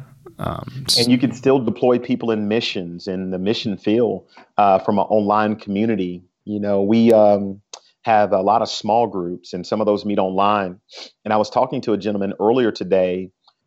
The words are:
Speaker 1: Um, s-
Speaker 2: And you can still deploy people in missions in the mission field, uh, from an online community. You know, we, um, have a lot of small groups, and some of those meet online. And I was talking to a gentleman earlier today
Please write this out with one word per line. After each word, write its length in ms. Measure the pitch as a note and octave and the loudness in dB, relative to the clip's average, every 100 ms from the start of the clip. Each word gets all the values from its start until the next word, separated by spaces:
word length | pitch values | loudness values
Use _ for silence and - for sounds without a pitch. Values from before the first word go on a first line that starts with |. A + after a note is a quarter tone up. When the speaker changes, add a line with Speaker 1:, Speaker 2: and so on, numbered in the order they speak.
| - - - - | -14 -20 -20 -8
Speaker 1:
Um, 460 | - - - C3 C3+ | -6 -6 -10 -8 -2
s- 100 | - | 0
Speaker 2:
And 120 | A#2 | 2
you 60 | B2 | 2
can 120 | C3 | 0
still 260 | - C3+ C3+ | 0 2 2
deploy 400 | A2 G2 B2+ B2 | 2 -2 0 0
people 320 | B2 B2 A#2 | 0 -4 -2
in 160 | A2 G#2 | -2 0
missions 600 | A2+ - G#2+ F2 F2 - | -2 -2 -6 -10 -10 -8
in 220 | F#2 F#2 | -6 -6
the 80 | F#2 | -4
mission 400 | F#2+ A2+ A#2 F2+ | -2 -2 -4 -6
field, 480 | - A2+ A2 F#2+ - - - - | 0 0 0 -2 -10 -20 -10 0
uh, 220 | G2+ F#2+ | 4 4
from 180 | - G#2 | 2 -2
an 80 | - | 2
online 460 | G#2+ G2+ G#2 G#2+ G#2+ | 0 2 2 0 -2
community. 680 | G#2 G2 A#2 G#2 F2+ F2 - _ - | -4 -2 0 -2 -4 -8 -16 _ -8
You 140 | G#2 | -6
know, 220 | G2+ G2 | -2 0
we, 320 | G2 A2+ A#2 | 2 4 6
um, 480 | A2 G#2 G2+ G2 G2 _ - _ _ | 8 6 4 0 -10 _ -20 _ _
have 320 | A#2 G#2+ G2+ | 0 2 4
a 80 | G2 | 2
lot 200 | F#2+ A2 | 2 2
of 60 | G#2+ | 0
small 360 | - G#2 A2+ A2+ | -4 0 0 0
groups, 460 | F#2+ F2 F2+ - | -2 -6 -8 -10
and 120 | F#2 F2 | -10 -6
some 140 | A2 | -2
of 60 | G#2 | 0
those 180 | G2+ G#2 | 0 0
meet 120 | G2+ | -2
online. 600 | F#2+ F#2+ G2+ G#2 F#2 F2+ _ - - _ | -2 0 2 2 -2 -8 _ -20 -20 _
And 100 | A2 | -2
I 40 | G#2+ | 0
was 120 | G#2+ | 0
talking 320 | B2+ C3 C3+ | 0 -2 -2
to 120 | - | -4
a 40 | G#2 | -2
gentleman 360 | G2+ G#2 G2 - | -2 -4 -4 -2
earlier 320 | G#2 B2+ A2+ | 0 2 0
today 600 | - F#2 F#2+ F#2 F2+ F#2 _ _ _ | -2 0 0 2 -2 -8 _ _ _